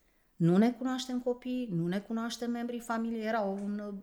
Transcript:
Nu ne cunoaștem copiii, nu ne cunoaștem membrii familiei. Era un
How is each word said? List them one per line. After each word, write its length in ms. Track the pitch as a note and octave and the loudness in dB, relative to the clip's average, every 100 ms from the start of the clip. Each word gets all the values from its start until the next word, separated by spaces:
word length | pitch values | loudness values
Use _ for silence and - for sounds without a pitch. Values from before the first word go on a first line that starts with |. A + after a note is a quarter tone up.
| _ _ _ - | _ _ _ 2
Nu 220 | E3+ F#3 | 6 8
ne 140 | A#3 | 6
cunoaștem 480 | A#3+ B3+ B3+ B3+ B3 | 4 -4 -4 -4 -2
copiii, 480 | B3 A#3+ B3+ B3+ A#3 | -2 -2 -2 -4 -2
nu 160 | E3+ E3+ | 0 0
ne 120 | G3 | -2
cunoaștem 520 | G3+ A3+ A#3 A#3 A#3+ | -2 -4 -4 -4 -4
membrii 280 | A#3+ A#3+ A#3+ | -4 -4 -6
familiei. 460 | A#3 A3+ A3+ A3+ A3 | -4 -2 -2 -2 0
Era 120 | A3+ | 0
un 540 | G3 G3 G3+ G#3 G#3 G3+ | 0 -2 -4 -4 -6 -10